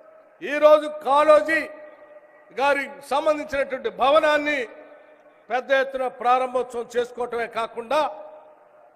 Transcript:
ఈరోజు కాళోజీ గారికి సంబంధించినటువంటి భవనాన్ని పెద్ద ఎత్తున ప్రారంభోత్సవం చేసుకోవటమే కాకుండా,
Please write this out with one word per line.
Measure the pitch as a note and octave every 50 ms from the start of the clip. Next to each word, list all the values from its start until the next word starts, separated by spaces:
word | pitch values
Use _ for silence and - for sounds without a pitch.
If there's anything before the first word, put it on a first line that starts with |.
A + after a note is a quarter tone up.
| - - - - - _ _ -
ఈరోజు | D#3+ A3+ C#4+ D4 D4 D4+ D4+ D#4 D4
కాళోజీ | D4+ D4+ - - A#3+ C4+ D4 D4+ D#4 D4+ D4 D4 - D4 D#4 C#4 - - - - - - - - - - - - - - - _ - - G3+
గారికి | C4 C#4 C#4 C#4 C4+ A#3 - - - -
సంబంధించినటువంటి | A#3+ C#4+ D#4 D#4 D4+ D4 D4 - C4+ C#4 C4+ - B3 C4 A3+ A3+
భవనాన్ని | F#3+ F3 A3 - D4 G#3+ G#3+ G3+ D4+ G3 D4 D4 D4 C#4 A#3 G#3+ - - - - - - - - - _ _ _ _ _ _ -
పెద్ద | A3 B3+ B3 -
ఎత్తున | C4+ C4+ C4 C4+ C4+ B3+ C4
ప్రారంభోత్సవం | B3 B3 - G#3+ A#3+ B3 B3+ C4 B3+ B3 B3+ A#3+ B3 - A#3+ A3+ - -
చేసుకోవటమే | A#3+ A#3+ A#3+ - A#3 A#3+ A#3 A3+ A#3 A3+
కాకుండా, | G#3 - A3 A3+ A3 - G#3+ A#3+ A3+ C4+ D#4 D4 B3+ - - - - - - - - - _ _ _ _ _ - _ _